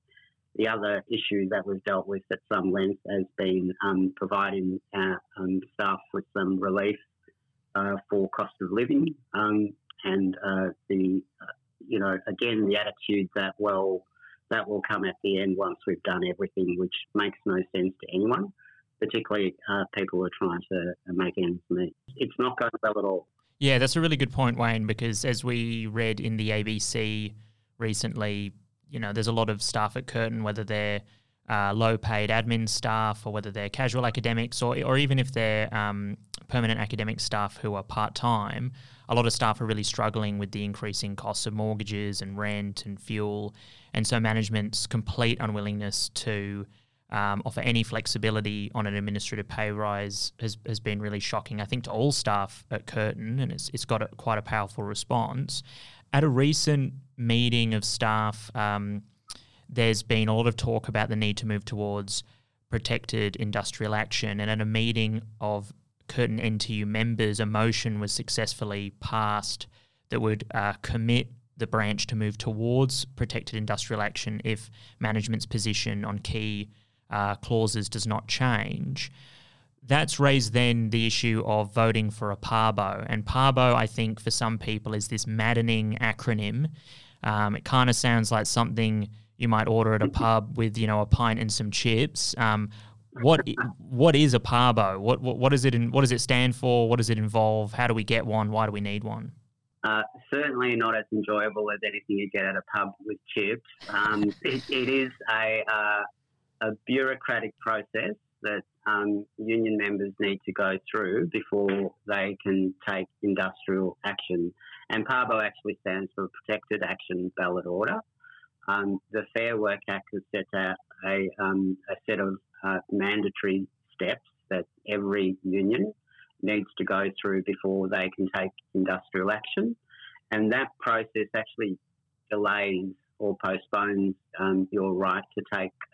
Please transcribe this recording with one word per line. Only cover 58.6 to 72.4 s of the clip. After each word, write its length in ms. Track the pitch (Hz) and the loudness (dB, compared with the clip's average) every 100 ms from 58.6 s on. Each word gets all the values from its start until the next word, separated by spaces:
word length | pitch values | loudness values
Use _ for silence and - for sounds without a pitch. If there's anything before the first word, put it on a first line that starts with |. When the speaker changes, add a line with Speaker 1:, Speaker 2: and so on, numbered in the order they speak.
| 104 101 101 104 - _ _ - - _ - | -2 0 -2 -6 -8 _ _ -18 -18 _ -8
Speaker 2:
there's 340 | 120 113 107 | 2 2 2
been 240 | - 113 110 | 2 2 4
a 80 | 110 | 4
lot 120 | 117 | 2
of 100 | 110 | 2
talk 320 | 120 113 - | 0 0 0
about 180 | 104 110 | -2 0
the 80 | 107 | 0
need 220 | 107 101 | 0 0
to 80 | 110 | -2
move 160 | 104 | -4
towards 600 | 101 104 104 101 101 - - _ _ _ _ | -4 -6 -4 -4 -4 -8 -8 _ _ _ _
protected 680 | 117 - 117 - 113 104 - | -4 -2 -4 -2 -2 -2 -2
industrial 580 | 110 104 104 - 107 107 | -2 -2 -4 -4 -2 -2
action, 460 | 107 - 107 104 | -2 -2 -2 -2
and 100 | 104 | -2
at 80 | 110 | 0
a 60 | 110 | 2
meeting 560 | 110 117 113 110 110 113 - | 2 2 2 0 0 -6 -6
of 340 | 107 104 101 - _ _ - | -4 -4 -6 -18 _ _ -8
Curtin 320 | - 120 110 | -2 0 0
N 180 | 117 107 | 0 -2
T 140 | - | -2
U 120 | 107 104 | -2 -2
members, 540 | 107 117 113 110 104 | 0 0 2 2 2
a 60 | 107 | 0
motion 560 | 107 113 110 117 107 | 2 2 2 0 -2
was 100 | 104 | -2
successfully 840 | - 117 - 110 - 104 101 101 - | -4 -2 -2 -2 -4 -4 -4 -6 -8
passed 680 | - 113 107 104 101 - - - _ _ _ | -4 0 2 0 -2 -8 -10 -18 _ _ _
that 100 | 117 | 0
would, 240 | 110 107 110 | 2 0 -2
uh, 200 | - 101 98 | -2 -2 -2
commit 480 | - 117 113 120 120 - _ - | -4 -2 2 2 2 -10 _ -8
the 120 | 113 | -2
branch 400 | 110 104 104 - | 0 2 0 -2
to 100 | 110 | 0
move 200 | 107 | -2
towards 680 | 107 | -2